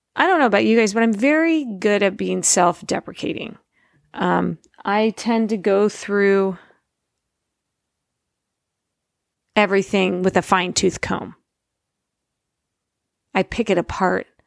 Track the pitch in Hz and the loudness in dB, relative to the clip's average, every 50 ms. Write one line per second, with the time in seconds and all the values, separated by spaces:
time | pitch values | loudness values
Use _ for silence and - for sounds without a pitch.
0 | _ _ - - 294 370 381 320 269 220 202 202 226 214 226 233 220 202 202 226 | _ _ -2 0 2 2 4 4 4 4 4 2 2 4 4 4 2 2 0 0
1 | 226 233 214 202 240 277 302 311 330 330 330 311 277 233 202 180 208 208 208 202 | 0 0 0 2 2 2 2 2 2 2 0 0 -2 -6 -6 -2 0 0 2 2
2 | 202 190 196 - 196 180 185 185 170 - - 190 175 170 170 - - - 151 - | 2 0 -2 -2 -4 -4 -4 -2 0 0 2 4 2 2 0 -2 -6 -6 -6 -6
3 | - - - - - - - - - - - - _ _ _ _ _ _ _ _ | -6 -10 -12 -10 -8 -8 -8 -8 -12 -14 -16 -20 _ _ _ _ _ _ _ _
4 | _ _ - - - 180 175 175 180 180 165 - _ _ _ - - 202 202 214 | _ _ -8 -4 -2 0 0 0 -2 -2 -6 -8 _ _ _ -10 -6 -2 0 0
5 | 220 226 - - - 233 233 226 226 196 226 190 170 208 196 196 208 208 - - | 0 0 -2 -4 -4 -2 0 0 0 -2 -2 -2 0 0 2 2 2 0 0 -4
6 | - - 202 202 202 196 196 196 196 190 180 - - _ _ _ _ _ _ _ | -6 -4 0 2 2 2 2 2 0 -2 -4 -8 -14 _ _ _ _ _ _ _
7 | _ _ _ _ _ _ _ _ _ _ _ _ _ _ _ _ _ _ _ _ | _ _ _ _ _ _ _ _ _ _ _ _ _ _ _ _ _ _ _ _
8 | _ _ _ _ _ _ _ _ _ _ _ _ _ _ _ _ _ _ _ _ | _ _ _ _ _ _ _ _ _ _ _ _ _ _ _ _ _ _ _ _
9 | _ _ _ _ _ _ _ _ _ _ _ 214 208 180 196 196 190 - - 196 | _ _ _ _ _ _ _ _ _ _ _ 0 2 4 2 0 0 0 0 0
10 | 185 185 185 180 180 190 - 185 - - 196 180 180 180 - - - 180 - - | 0 0 0 0 -2 0 0 0 0 2 2 0 0 -2 -2 0 0 0 -2 -2
11 | - - 190 - - - - _ _ _ _ _ _ _ _ _ _ _ _ _ | -4 -6 -6 -6 -8 -12 -16 _ _ _ _ _ _ _ _ _ _ _ _ _
12 | _ _ _ _ _ _ _ _ _ _ _ _ _ _ _ _ _ _ _ _ | _ _ _ _ _ _ _ _ _ _ _ _ _ _ _ _ _ _ _ _
13 | _ _ _ _ _ _ - 277 269 - - - 226 - 196 175 - - - - | _ _ _ _ _ _ -2 -2 -2 -2 -4 -4 -2 0 0 0 -2 -4 -4 -2
14 | 190 180 185 185 - - _ _ _ | 0 0 0 -2 -4 -8 _ _ _